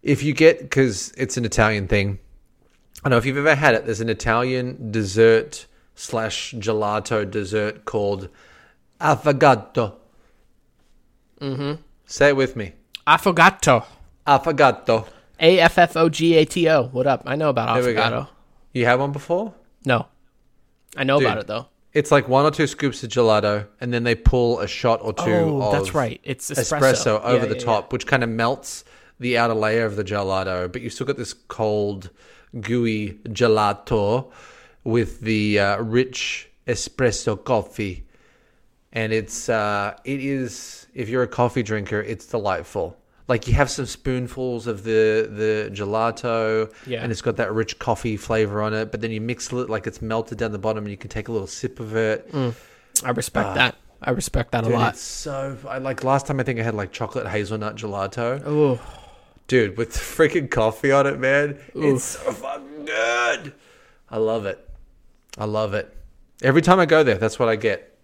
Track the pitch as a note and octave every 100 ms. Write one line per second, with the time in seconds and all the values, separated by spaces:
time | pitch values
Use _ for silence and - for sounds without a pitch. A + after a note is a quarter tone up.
0 | - B2+ C#3+ C3+ D#3+ D#3+ C3+ - C3 F#2
1 | - - C3 - A2+ - G#2+ G#2+ F#2+ G#2+
2 | G2 F#2+ - - _ _ _ _ _ -
3 | C#3 A#2+ B2+ C3+ D3 C#3+ D3 A2+ - G#2
4 | A2+ G#2+ A#2+ A2+ B2+ B2+ B2 - A2+ A2
5 | G2+ G2+ A2+ A2+ - - - _ _ _
6 | - A#2 A2 - - A#2+ G#2 G#2+ G#2 G#2+
7 | G2+ A2+ G2+ G#2+ F#2+ G#2+ G#2 - - A2+
8 | G2+ G2 F#2+ _ - - _ _ _ _
9 | D3+ D3+ D3+ C#3 C#3+ A#2+ - - G#2+ -
10 | _ _ _ _ _ _ _ _ _ _
11 | _ _ _ _ C#3+ C3 C#3+ D#3 - _
12 | _ - C#3+ C#3 C3 A#2 G2 - _ -
13 | - D#3+ G3+ E3+ E3+ F#3 - A#2+ - -
14 | - _ - C#3 E3 D3 C#3 A#2+ - A2+
15 | G2+ - _ _ E3 F#3 E3 - E3+ E3
16 | E3 D3+ E3 D#3+ D3+ - D#3+ D#3 B2 B2+
17 | C3+ B2 B2+ C#3+ D#3 B2 A2+ A#2 B2 A2+
18 | A#2 A#2 C3+ _ _ _ _ B2+ A#2+ B2
19 | C#3+ C#3+ - F3 A3 - _ _ - A#2+
20 | - _ _ _ _ _ _ _ _ -
21 | C3+ C#3+ E3+ A#2 F#2+ G#2+ A#2+ _ _ D3+
22 | D3 C#3+ B2 B2+ D3+ D3+ D3+ - C#3+ -
23 | A#2+ B2 A2+ G#2+ G#2 G#2 G#2 _ B2 A#2+
24 | A#2+ A#2 - B2+ A#2+ A#2 - - B2 A2+
25 | A2 G#2 - G#2+ D#2+ C#3+ G#2 G2 F#2+ D3
26 | A#2 A2+ - C3 - C#3 B2 D3 C3+ A#2
27 | - G#2+ A2 B2 A2 A2 A#2 G#2+ - B2
28 | - C3+ A#2+ A2+ A#2 A#2 - - - -
29 | _ _ B2 A#2+ A#2 A2 G#2+ A2+ A2+ G2+
30 | F#2+ G#2 G2 F#2+ F#2+ F2+ F2+ A#2+ A#2+ -
31 | C3 C3 A#2 - _ - A2 G#2 G2+ G2+
32 | F#2 _ - - _ B2 G#2+ A#2+ A#2 G#2+
33 | G#2 F2+ - G#2 A#2+ G#2+ G#2 G2 - A2+
34 | G2+ A#2+ C3 - - - - _ - A#2
35 | A2 - G#2+ G#2+ G#2 G#2 G2 G2+ A2+ A#2
36 | B2+ - - - - _ - A#2+ - -
37 | B2+ G2+ - G2+ - A#2 - - G#2 F2+
38 | - _ _ _ _ _ _ _ _ A2+
39 | A2 A2 G#2+ - - A2+ G#2 G#2 G2+ -
40 | B2+ C#3 C3+ C3+ B2 - - - - -
41 | A2 B2+ B2 - B2 B2+ G#2 G#2+ G2 G#2+
42 | A2 A2 - A#2 G2+ F2+ E2+ G#2 E2+ -
43 | _ _ - A#2+ B2 C3 C#3 - B2 -
44 | - B2+ B2 - B2+ A#2+ A#2 G#2 G#2+ A2
45 | A2 A2 G#2+ G#2+ G#2+ G#2+ G#2+ G2 G2+ A2
46 | A#2 A2+ B2 A2+ A2 A2 A2 - - A#2
47 | A#2+ A2 B2+ A2 G#2+ A2 A2 - - A2
48 | A#2+ G#2+ - A2+ G#2+ G#2 G#2+ A2 A2 A2
49 | A2+ A2 A2+ A#2+ - B2 B2 G#2+ A2 -
50 | A2+ A2+ A2 A2 A2+ G#2 G#2+ G#2+ G#2 G2+
51 | G#2 A2+ G#2 A2+ G2 - B2+ - A2 A2+
52 | A2 A2 - D3+ B2 A2+ - _ _ -
53 | B2+ A#2+ - - G2+ F#2+ B2 - - _
54 | A#2+ A#2+ - C3+ A#2 A#2+ A2+ A#2 A2+ -
55 | - - D3 C3+ C3+ B2+ C3 C3 C3 B2+
56 | C3 C#3 C3+ C3+ B2+ A#2 A2+ G#2+ F#2+ -
57 | A#2+ B2+ G#2 G#2+ G#2 A2 G#2+ G#2+ A2 G2+
58 | G2 A#2+ A#2 C3+ C#3+ D3+ D3 A#2+ - -
59 | - - _ _ - B2+ G#2+ G2+ A#2 -
60 | - - D#3 E3+ C3+ - A2 A2 C#3 C3+
61 | C#3 - C3 C#3 D3 C#3+ - - D3+ C3
62 | - - - - - - C#4 D4+ D4 -
63 | A#2 A#2+ - - C#3+ - _ _ _ _
64 | _ A2+ A2 A2+ G2+ - - - - _
65 | - _ _ - G#2+ G#2+ G#2+ G2+ - -
66 | - - _ _ B2+ C#3+ E3 F#3+ E3 D#3+
67 | C#3+ F#2+ A2 - A#2+ A2 A2 F#2+ - _